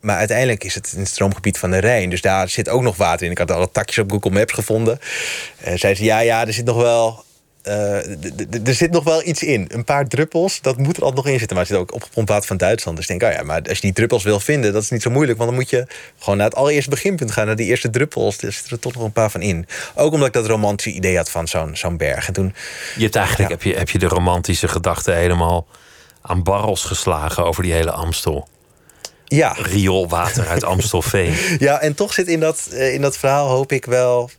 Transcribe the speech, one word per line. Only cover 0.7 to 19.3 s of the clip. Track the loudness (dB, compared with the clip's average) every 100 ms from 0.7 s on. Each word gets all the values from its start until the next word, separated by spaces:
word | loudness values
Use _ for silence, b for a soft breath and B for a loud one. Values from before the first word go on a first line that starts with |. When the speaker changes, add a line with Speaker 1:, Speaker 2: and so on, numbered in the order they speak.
| -8
Speaker 1:
het | -8
in | -6
het | -6
stroomgebied | 0 0 0 -2 -2
van | 0
de | 2
Rijn. | 4 2 0
Dus | 0
daar | 0 0 0
zit | -2 0
ook | 2
nog | 0 2
water | 2 2 -2
in." |
Ik | -2
had | 0
alle | 0 0
takjes | 0 -2 -2
op | 0
Google | 0 2
Maps | 2 2
gevonden. | 0 0 2 2 0 B B B B B B
Eh, | -6 0
zei | 0 2
ze: |
"Ja, | 2 4
ja, | 4 2 0
er |
zit | -2 -2
nog | 2
wel, | 4 4 2 -2 -18 _ _ _
eh, | -6 -2 0 -2
d-, | -4 -10 -10 -8
d-, | -8 -4
d-, | -2
er |
zit | 2 2
nog | 2
wel | 2 0 0
iets | -4
in. | 0 0 -2
Een | -6
paar | -2 0 0
druppels, | 0 0 0 0 0
dat | -2 0
moet | 0 2
er |
altijd | 0 0
nog | 0
in | 0
zitten." | 0 -2
Maar | 0
er |
zit | 0
ook | -2
opgepompt | -8 -8 -4 0
water | 0 0
van | 0
Duitsland. | 2 0 -2 -6
Dus | -6
ik | 0
denk: | 0
"Oh | 0
ja, |
maar | -2 -4
als | -4 -2
je |
die | 0
druppels | 0 2 2
wil | 2 0
vinden, | 2 2 2
dat | 0
is | 0
niet | -2
zo | 0
moeilijk. | 2 2 2
Want | 0
dan | 0
moet | 0
je | 0 -2 B B B
gewoon | 0 2
naar | 2
het | 4
allereerste | 2 2 0
beginpunt | 0 0 -2 -2
gaan, | -2 0
naar | 0
die | 0
eerste | 0 0
druppels. | 0 -2 0 -2 -2
Er | -6
zitten | -8 -10
er | -8
toch | -8
nog | -4
een | -4
paar | 0 0